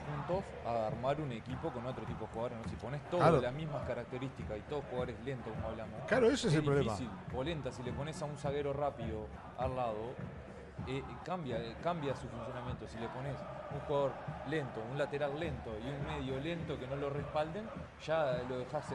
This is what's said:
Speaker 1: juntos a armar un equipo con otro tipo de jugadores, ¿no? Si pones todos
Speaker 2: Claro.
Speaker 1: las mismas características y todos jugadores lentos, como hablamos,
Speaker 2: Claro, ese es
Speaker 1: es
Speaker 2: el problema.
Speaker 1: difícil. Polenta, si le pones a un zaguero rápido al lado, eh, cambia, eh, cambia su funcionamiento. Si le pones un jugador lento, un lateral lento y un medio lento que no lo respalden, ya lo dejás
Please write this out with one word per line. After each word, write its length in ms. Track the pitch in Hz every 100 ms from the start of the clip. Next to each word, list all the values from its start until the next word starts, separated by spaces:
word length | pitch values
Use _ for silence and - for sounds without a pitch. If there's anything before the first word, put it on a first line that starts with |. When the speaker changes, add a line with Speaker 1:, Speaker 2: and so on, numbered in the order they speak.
| 147
Speaker 1:
juntos 360 | 147 139 185 - - -
a 200 | 117 107
armar 340 | 117 156 151
un 100 | 147
equipo 360 | 113 120 127 160
con 140 | 127
otro 220 | 123 131 110
tipo 180 | -
de 60 | 107
jugadores, 260 | 113 123 113
¿no? 60 | 113
Si 60 | 82
pones 260 | 113 143 -
todos 120 | -
Speaker 2:
Claro. 180 | 147 151
Speaker 1:
las 100 | 123
mismas 300 | 135 160 139 120
características 720 | 120 120 127 135 - - 107
y 40 |
todos 220 | 110 147 -
jugadores 280 | 127 123 110 123
lentos, 260 | 127 113
como 160 | 110 110
hablamos, 260 | 110 110 - -
Speaker 2:
Claro, 200 | 240 233
ese 60 |
es 100 | 277 220
Speaker 1:
es 80 |
Speaker 2:
el 100 | 156
problema. 280 | 147 143 120
Speaker 1:
difícil. 180 | 101 117 92 -
Polenta, 400 | 123 139 160 131
si 120 | 127
le 100 | 123
pones 300 | 120 143 -
a 20 |
un 140 | 147 143
zaguero 340 | 143 143 147
rápido 540 | 139 143 113 113 110 107 - - -
al 180 | 131 127
lado, 380 | 120 107 117 139 - - - - - - 95
eh, 160 | 135 - -
cambia, 340 | - 180 131 117
eh, 160 | 117 113
cambia 320 | 160 175 143
su 140 | 120 110
funcionamiento. 580 | 113 113 123 123 117 107
Si 120 | 117
le 100 | 117
pones 260 | 123 135 135 - - -
un 60 | 143
jugador 320 | - 143 139 - - - 131
lento, 320 | 156 131 113 113
un 60 | 139
lateral 420 | 143 143 147 147
lento 320 | 165 131 120 107
y 40 | 123
un 160 | 143 151
medio 340 | 151 131 131
lento 380 | 156 170 160 131
que 80 | 127
no 80 | 139
lo 140 | 143
respalden, 540 | 143 143 151 156 185 220 180 - - -
ya 320 | 160 143 123 123
lo 100 | 127
dejás 240 | 123 151 -